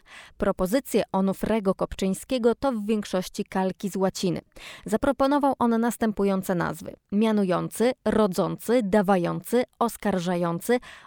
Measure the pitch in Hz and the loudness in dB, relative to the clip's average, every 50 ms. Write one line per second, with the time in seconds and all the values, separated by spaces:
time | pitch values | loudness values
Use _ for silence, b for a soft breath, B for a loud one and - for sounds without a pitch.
0 | B B B B B B B - 208 202 190 - 185 180 208 277 - - - 208 | B B B B B B B -2 0 0 0 0 -2 0 0 0 0 2 0 0
1 | - - - 190 190 196 190 - - - 214 226 196 190 185 - 175 - - - | 0 2 0 0 2 0 0 -2 -2 0 0 0 0 0 0 0 -2 -6 -4 -2
2 | 202 190 190 - - - 262 254 226 240 220 - - 277 247 214 202 202 226 214 | -2 -2 -2 -4 -4 -4 -2 2 2 2 2 2 0 -2 -2 -2 -2 0 -2 -2
3 | 202 - - 185 185 - - - 202 - - 190 190 190 185 - - 190 - 196 | -2 -2 -2 -4 -4 -4 -6 -8 -8 -4 -2 -2 -2 -2 -2 -4 -8 -6 -2 0
4 | 190 185 - - - 180 160 - - _ B B B B B B B 180 202 208 | 0 0 0 0 -2 -2 -2 -2 -8 _ B B B B B B B -2 -2 0
5 | - 285 269 - 277 277 285 285 269 277 254 - 240 233 226 226 226 240 214 - | 2 0 2 2 2 2 4 4 2 2 2 2 2 2 2 2 0 0 0 0
6 | 233 220 208 - 196 196 196 190 190 - 185 170 165 160 151 160 - - - - | -2 -2 0 0 0 0 0 0 0 -2 0 0 0 -2 -4 -6 -10 -14 -16 -16
7 | _ - 196 202 226 220 214 208 202 180 175 170 165 160 - - 214 247 - _ | _ -4 0 2 2 2 2 2 2 2 0 0 -2 -4 -2 0 0 0 0 _
8 | - 214 208 214 214 202 180 - 180 165 165 - - - 233 254 220 190 185 214 | -2 0 2 4 2 2 2 0 0 -2 -2 -4 -2 0 0 2 2 2 2 2
9 | 196 190 202 185 170 170 165 165 - - - 247 247 - _ - 233 226 - - | 4 4 2 2 2 -2 -4 -4 -6 -2 0 0 0 -2 _ -2 -2 -2 -2 -4
10 | - 208 190 185 165 180 180 175 175 170 165 170 - - 240 247 B B B B | -2 -2 0 0 0 -2 -2 0 0 -2 -2 -4 -2 0 0 0 B B B B
11 | B | B